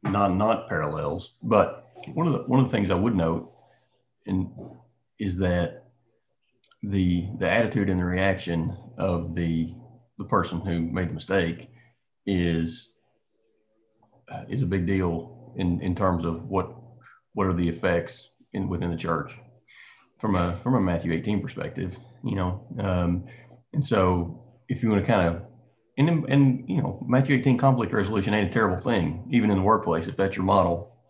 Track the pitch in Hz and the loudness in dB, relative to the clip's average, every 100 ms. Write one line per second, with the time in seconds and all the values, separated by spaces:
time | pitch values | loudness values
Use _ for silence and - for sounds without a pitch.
0 | - 101 101 92 107 117 - 85 76 76 | -2 0 2 2 2 0 -2 -4 -2 -4
1 | 73 76 - _ 113 107 95 - - - | -4 -6 -10 _ 2 4 4 0 -18 -20
2 | - - 170 - - 127 131 117 95 90 | -10 -2 0 0 2 2 4 2 2 2
3 | 110 101 82 82 - _ _ _ _ _ | 2 2 2 0 -6 _ _ _ _ _
4 | _ _ - 95 95 - - - _ _ | _ _ -4 -4 -4 -10 -16 -18 _ _
5 | _ _ 104 90 92 87 85 - - _ | _ _ -6 -2 0 2 -2 -6 -20 _
6 | _ _ _ _ _ _ _ _ 104 98 | _ _ _ _ _ _ _ _ -4 0
7 | 92 87 92 110 87 101 113 113 95 92 | 2 2 -2 -4 0 2 2 0 0 0
8 | 90 90 95 92 - 85 82 - - - | 0 2 2 0 -2 -2 -2 -8 -16 -4
9 | 95 87 82 82 85 82 82 - - - | -2 -2 -4 -4 -2 -2 -4 -8 -20 -20
10 | _ - 98 104 90 85 90 85 82 92 | _ -14 -2 0 0 -4 -4 -2 -2 -2
11 | 87 78 - 98 85 82 - - _ _ | -4 -6 -2 0 0 -4 -12 -20 _ _
12 | _ _ - 95 87 82 82 82 - _ | _ _ -2 0 2 0 -2 -6 -18 _
13 | _ _ _ _ _ _ _ _ _ _ | _ _ _ _ _ _ _ _ _ _
14 | _ _ - - - 123 98 95 87 95 | _ _ -14 -14 -6 -4 0 0 0 2
15 | 90 82 - - - - 90 87 92 90 | 0 -2 -8 -18 -14 -4 0 0 -2 0
16 | 98 87 85 82 - 95 92 - - - | 2 2 -2 -6 -2 -2 -2 -10 -20 -20
17 | - _ _ - 95 87 87 82 90 85 | -20 _ _ -2 0 2 0 0 0 0
18 | 82 - - _ _ 101 95 87 87 82 | -2 -14 -20 _ _ -6 -4 -4 -4 -4
19 | 85 82 - - - _ _ - - - | -2 -4 -4 -14 -20 _ _ -20 -20 -20
20 | _ _ 110 92 87 92 123 123 92 85 | _ _ -2 0 0 -2 0 2 2 0
21 | 85 80 - 104 - - - - 90 92 | -2 -2 -2 -2 -4 -8 -10 -6 -8 -10
22 | - - - 95 90 92 - - 101 90 | -18 -10 -6 -2 -2 -4 -10 -6 -2 0
23 | 87 87 - - - - _ 151 135 107 | 0 -2 -6 -20 -20 -20 _ -4 0 2
24 | 92 90 85 - - _ _ 131 113 104 | 4 2 -2 -8 -20 _ _ -2 2 2
25 | 92 110 85 85 - - _ _ _ - | 4 4 4 0 -8 -20 _ _ _ 2
26 | 151 165 - 143 135 127 - 180 - 95 | 2 2 2 4 6 4 -2 -2 -2 -6
27 | - 127 139 135 135 123 139 127 110 113 | 0 2 4 2 4 4 4 4 2 0
28 | 98 107 98 104 98 117 104 92 - 113 | 0 0 0 2 2 2 2 0 0 0
29 | 80 82 - 120 107 98 95 110 - 82 | 0 -4 0 2 4 2 4 2 2 -2
30 | 90 - 95 95 95 98 85 85 - _ | -2 -2 -2 0 4 4 4 0 -6 _